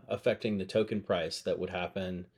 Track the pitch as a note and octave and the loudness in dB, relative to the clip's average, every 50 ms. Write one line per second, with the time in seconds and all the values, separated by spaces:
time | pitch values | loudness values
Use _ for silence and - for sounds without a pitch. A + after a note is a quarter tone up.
0 | - - G#2 G2+ - B2 G#2+ - - A2 G#2 G2 F#2 - - A2 G#2+ - A2 G2+ | -6 -4 -4 0 2 2 2 2 0 0 0 0 0 2 2 2 2 2 0 -2
1 | - - G2 F2 D#2+ D#2+ - - - F#2 E2+ E2 F2+ F2+ F#2 F2+ F2+ E2+ - G2 | 0 2 2 2 2 -2 -4 -4 -2 -2 0 0 -2 -2 -2 -2 -4 -2 -4 -4
2 | F#2 F#2 F#2 F2+ F2+ - _ | -4 -4 -4 -6 -8 -12 _